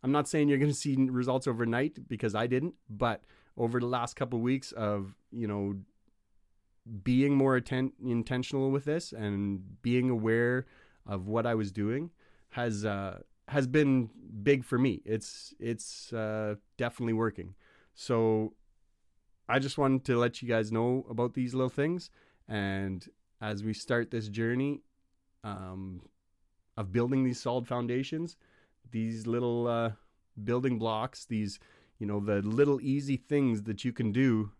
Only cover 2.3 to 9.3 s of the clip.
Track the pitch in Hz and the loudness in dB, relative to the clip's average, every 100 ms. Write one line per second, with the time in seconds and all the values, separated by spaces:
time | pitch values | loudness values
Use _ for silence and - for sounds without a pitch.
2.3 | 104 120 127 160 - _ 104 120 107 _ | 0 2 0 0 -6 _ -2 -2 -2 _
3.3 | - _ - 117 123 120 127 120 - 131 | -20 _ -4 0 0 0 -2 -4 -4 -4
4.3 | 120 117 135 135 - 107 104 98 98 _ | 0 0 0 -2 -4 -2 -2 -4 -12 _
5.3 | 117 110 101 98 98 95 _ _ _ _ | -6 -4 -2 -2 -4 -10 _ _ _ _
6.3 | _ _ _ _ _ - 107 95 127 143 | _ _ _ _ _ -14 -8 2 4 6
7.3 | 139 135 127 120 131 131 - 127 117 113 | 6 6 4 2 -2 -2 -4 -2 -2 0
8.3 | 127 127 139 135 135 139 160 - 113 107 | -2 -2 0 0 0 0 -4 -4 -6 -2